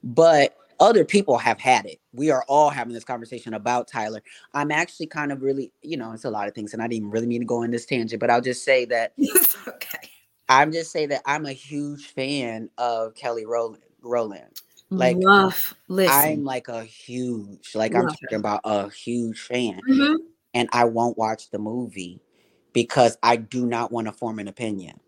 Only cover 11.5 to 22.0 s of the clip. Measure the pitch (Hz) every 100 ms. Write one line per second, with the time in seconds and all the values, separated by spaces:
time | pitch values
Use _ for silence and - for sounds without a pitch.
11.5 | 131 135 147 147 143 143 - 131 143 120
12.5 | 113 113 - 123 117 113 110 127 117 110
13.5 | 117 117 104 _ _ 120 120 110 95 60
14.5 | - _ _ _ 190 180 180 185 196 190
15.5 | - - - _ 190 185 139 151 156 139
16.5 | 127 120 117 113 - - 123 123 117 101
17.5 | 98 - 107 110 113 120 156 - 110 107
18.5 | 104 110 107 101 - - 120 117 110 -
19.5 | 123 120 92 254 269 285 320 - _ _
20.5 | 123 120 120 120 113 120 110 110 113 -
21.5 | 104 107 120 117 98